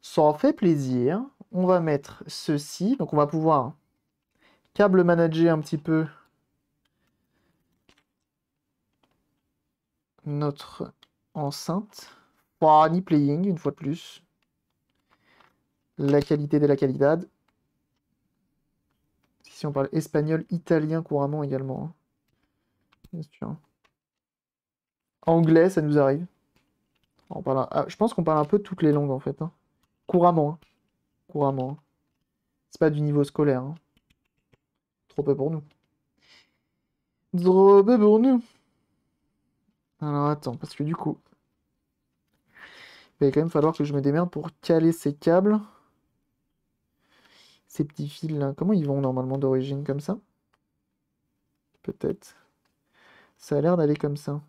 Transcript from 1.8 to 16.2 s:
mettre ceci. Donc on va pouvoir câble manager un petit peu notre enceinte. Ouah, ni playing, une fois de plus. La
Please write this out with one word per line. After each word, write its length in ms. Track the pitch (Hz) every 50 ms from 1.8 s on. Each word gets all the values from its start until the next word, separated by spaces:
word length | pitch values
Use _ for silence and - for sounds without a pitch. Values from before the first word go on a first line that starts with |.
mettre 440 | 165 160 147 139 143 - - - -
ceci. 680 | 156 - - - - 156 147 147 - - - 175 208 269
Donc 160 | 277 175 -
on 40 | -
va 100 | 151 151
pouvoir 480 | 143 151 160 156 160 156 143 123 127 - _ _ _ _ _ _ _ _ _ _ _ _ _ _ _ _ _ _ _ _
câble 300 | - 208 202 185 190 175
manager 500 | 175 175 165 170 165 156 160 165 170 165
un 60 | 156
petit 180 | 147 - - 151
peu 280 | - - 160 160 160 151 - - _ _ _ _ _ _ _ _ _ _ _ _ _ _ _ _ _ _ _ _ _ _ _ _ _ _ _ _ _ _ _ _ _ _ _ _ _ _ _ _ _ _ _ _ _ _ _ _ _ _ _ _ _ _ _ _ _ _ _ _ _ _ _ _ _ _ _ _ _ _ _ _ _ _ _ _ _ _ _ _ _
notre 680 | 151 147 147 151 147 143 - - - - - - - _ _ _ _ _ _ _ _ _
enceinte. 760 | 165 147 139 143 - - - 165 196 214 - _ - - - - _ _ _ _ _ _ _ _ _
Ouah, 280 | 160 156 156 151 156 160
ni 140 | 165 180
playing, 440 | 185 - 170 147 143 143 143 156 185
une 120 | 202 180 151
fois 140 | - 143
de 40 | 143
plus. 460 | _ 156 139 151 175 - - - - _ _ _ _ _ _ _ _ _ _ _ _ _ _ _ _ _ _ _ _ _ _ _ _ _ _ _ _ _ _ _ _ _ _ _ -
La 240 | 143 139 139 143